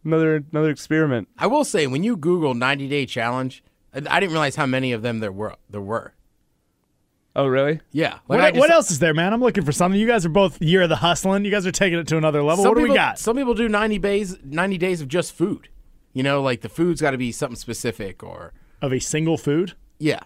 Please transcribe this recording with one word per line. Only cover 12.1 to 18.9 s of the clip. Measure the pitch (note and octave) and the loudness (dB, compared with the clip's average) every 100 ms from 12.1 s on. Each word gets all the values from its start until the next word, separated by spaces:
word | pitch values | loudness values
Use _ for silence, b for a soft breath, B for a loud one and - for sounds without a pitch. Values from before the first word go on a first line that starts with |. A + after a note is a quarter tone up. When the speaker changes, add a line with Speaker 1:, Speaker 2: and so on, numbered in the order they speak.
| D#3+ | 0
Speaker 3:
another | D#3 D3 | 2 2
level. | D3 F3 G3 | 2 4 4
Speaker 2:
Some | |
Speaker 3:
What | A3+ | 4
do | |
we | A#3+ | 4
Speaker 2:
people, | C4 | 4
Speaker 3:
got? | D3 - | 2 0
Speaker 2:
some | A3 B3 | -2 -2
people | B3+ | 0
do | A3 A#3 | 0 0
ninety | G#3 A3 G#3 | 0 0 0
days, | G3 G3+ G3 F#3 | 0 -2 -4 -10
ninety | C3+ D#3 F#3+ F#3 | -8 -4 -2 0
days | F#3 F3 | -2 -2
of | C#3 | -2
just | E3+ - | -4 -4
food. | - F3+ - - - - - _ | -2 -2 -2 -12 -20 -20 -20 _
You | C3 | -4
know, | C3+ C#3 | 0 0
like, | C3+ B2 | 0 -4
the | A2 | -6
food's | - F3 D#3+ | -2 -2 0
gotta | D3 C3 | -2 -2
be | B2 | -4
something | - C3+ A#2 | -4 -8 -8
specific | - A2+ B2 - G2 - | -10 -6 -6 -6 -12 -12
or | F2+ F2 E2+ - _ _ | -18 -16 -18 -20 _ _
Speaker 3:
Of | C#3+ | -4